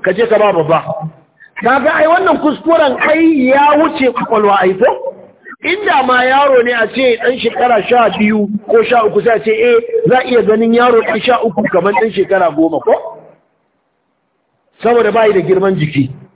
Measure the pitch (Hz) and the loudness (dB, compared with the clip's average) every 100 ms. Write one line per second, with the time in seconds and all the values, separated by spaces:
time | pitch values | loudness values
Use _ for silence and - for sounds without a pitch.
0 | 190 185 226 214 208 170 151 160 151 160 | -4 -2 0 2 2 0 0 -2 -2 -10
1 | 156 - _ _ - - 185 269 277 302 | -10 -16 _ _ -20 -6 -2 0 0 0
2 | 311 349 370 302 302 226 311 330 294 247 | 0 0 0 0 -2 -2 0 2 0 0
3 | 302 311 330 302 254 277 294 294 320 320 | -2 2 2 2 2 2 4 2 0 0
4 | 262 240 - 220 208 196 185 190 262 508 | -2 -2 -2 0 2 2 0 2 0 0
5 | - - - _ - - 302 392 403 302 | -8 -12 -20 _ -20 -12 -6 -4 0 0
6 | 254 247 254 269 285 262 240 240 214 226 | 2 0 2 2 2 2 0 -2 -4 0
7 | 262 226 240 254 226 - 247 226 - 247 | 0 0 -2 -2 -4 -2 0 0 2 2
8 | 220 185 214 214 202 208 - 226 220 240 | 2 2 0 0 -2 -6 0 0 2 2
9 | 214 208 220 220 220 220 240 233 233 226 | 2 0 0 0 -2 0 2 0 0 -2
10 | 233 254 254 240 196 220 226 233 247 233 | 0 0 2 0 2 0 2 2 2 2
11 | 220 220 247 247 226 - 214 185 190 202 | 0 -4 0 0 0 -4 -2 0 0 0
12 | 220 190 185 190 175 151 160 151 - - | -2 -2 -2 0 0 0 0 0 -2 -2
13 | - - - _ _ _ _ _ _ _ | -4 -18 -20 _ _ _ _ _ _ _
14 | _ _ _ _ _ _ _ _ 226 240 | _ _ _ _ _ _ _ _ 0 2
15 | 214 214 214 190 170 185 196 180 151 139 | 2 2 2 0 0 0 0 -2 -2 -2
16 | 131 - - | -4 -6 -20